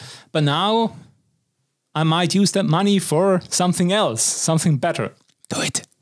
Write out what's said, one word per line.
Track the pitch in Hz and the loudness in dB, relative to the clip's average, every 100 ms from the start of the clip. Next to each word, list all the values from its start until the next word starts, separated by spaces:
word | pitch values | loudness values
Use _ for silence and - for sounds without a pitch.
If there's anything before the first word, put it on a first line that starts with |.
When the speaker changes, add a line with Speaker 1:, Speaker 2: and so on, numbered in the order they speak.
| - - - | -12 -20 -6
Speaker 1:
But | 165 | 0
now | 147 147 196 220 226 - - _ _ _ _ _ _ _ _ | 0 2 0 0 0 -4 -20 _ _ _ _ _ _ _ _
I | 151 | -2
might | 160 165 175 | 0 2 2
use | 185 202 | 2 2
that | 196 | 2
money | 185 160 202 196 | 0 2 2 2
for | - 156 196 185 - | 2 2 2 2 0
something | - 180 175 180 | -2 0 2 0
else, | 202 180 110 | 2 0 0
something | - - - 160 170 143 | -2 -2 0 0 2 2
better. | 170 160 107 - _ _ - | 0 -2 -6 -8 _ _ -10
Speaker 2:
Do | - | -6
it. | - - - _ | -4 -6 -8 _